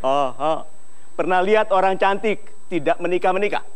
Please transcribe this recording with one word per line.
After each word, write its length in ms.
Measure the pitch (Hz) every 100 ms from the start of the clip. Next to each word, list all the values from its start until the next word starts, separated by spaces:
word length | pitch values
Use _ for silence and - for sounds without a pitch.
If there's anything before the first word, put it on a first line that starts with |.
Aha. 640 | 131 143 135 113 151 160 - - - - - -
Pernah 240 | 160 180
lihat 320 | 185 214 214
orang 240 | 190 190 190
cantik 480 | 196 196 220 196 - - -
tidak 320 | 175 160 170
menikah-menikah? 640 | 175 180 190 185 208 123 -